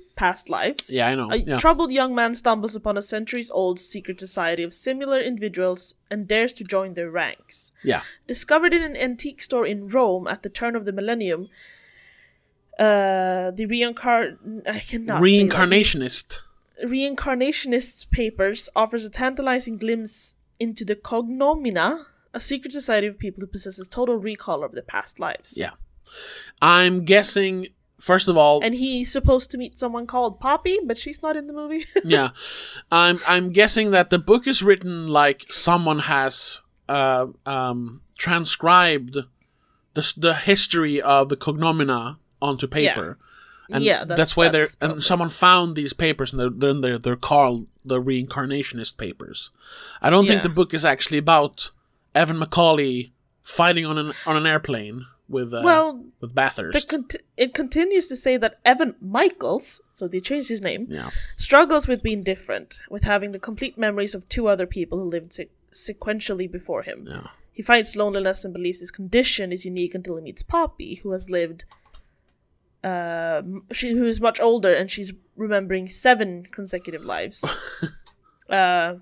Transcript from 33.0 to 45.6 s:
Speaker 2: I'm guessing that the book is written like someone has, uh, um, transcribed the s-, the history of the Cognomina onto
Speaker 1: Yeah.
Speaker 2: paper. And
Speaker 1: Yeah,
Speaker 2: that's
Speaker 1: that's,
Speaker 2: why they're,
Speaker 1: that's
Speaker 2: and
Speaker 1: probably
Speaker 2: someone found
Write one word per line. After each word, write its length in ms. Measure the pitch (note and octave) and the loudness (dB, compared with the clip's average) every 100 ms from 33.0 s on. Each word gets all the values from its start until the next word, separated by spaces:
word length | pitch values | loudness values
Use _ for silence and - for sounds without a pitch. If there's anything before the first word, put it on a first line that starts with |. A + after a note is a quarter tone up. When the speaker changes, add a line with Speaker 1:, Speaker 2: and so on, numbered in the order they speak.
| F3 F3 - | 6 4 4
Speaker 2:
I'm 240 | F3+ F3+ | 2 4
guessing 400 | F3+ G#3+ A3 G#3+ | 4 6 4 4
that 180 | F#3+ F3 | 4 4
the 100 | F3+ | 4
book 280 | F3+ A#3 B3 | 4 4 4
is 140 | C4+ | 2
written 440 | G3 F#3+ F3+ E3+ D#3+ | 4 4 2 -6 0
like 380 | D3 C#3+ C#3 - | 4 4 2 -4
someone 480 | - - F3 E3 D3+ | -2 2 2 2 0
has, 600 | D3+ C#3+ C3+ - - - _ _ - | 0 0 0 -2 -4 -6 _ _ -4
uh, 380 | C#3 C3+ B2+ B2+ - - | 0 2 2 0 -6 -8
um, 560 | C3+ B2+ A#2+ A#2 B2+ _ - | -4 -4 -4 -8 -12 _ -8
transcribed 960 | - E3+ D#3+ - E3 F3+ F3 D3+ B2 C#3 B2+ _ _ _ _ _ _ | 0 0 0 0 6 6 6 2 -2 -8 -10 _ _ _ _ _ _
the 80 | - | -4
s-, 120 | D3+ | -4
the 200 | - E3 | 0 0
history 640 | D3+ - G3 - E3+ D#3 C#3+ | 2 2 2 2 2 0 0
of 280 | C#3 C#3 C#3 | 4 4 4
the 80 | C#3+ | 0
Cognomina 800 | - D3+ E3 D#3+ C#3+ B2+ A#2 D3 _ - | -4 -2 0 2 2 0 -4 -12 _ -6
onto 260 | C#3+ C3+ C3+ D3 | -4 -4 -4 0
Speaker 1:
Yeah. 180 | D#3 | 0
Speaker 2:
paper. 240 | - E2 - _ - - - - | 0 -6 -12 _ -20 -20 -20 -8
And 120 | C#3 F3 | 0 2
Speaker 1:
Yeah, 180 | E3+ | 2
Speaker 2:
that's 140 | D#3 E3 | 0 0
Speaker 1:
that's, 200 | D#3 - | 2 4
Speaker 2:
why 120 | E3 | 4
they're, 120 | D#3 | 4
Speaker 1:
that's 120 | D3+ - | 0 0
Speaker 2:
and 80 | D3+ | -4
Speaker 1:
probably 120 | D#3 | -2
Speaker 2:
someone 260 | - F3+ E3 | 0 0 0
found 460 | - F3+ F3+ | 4 8 8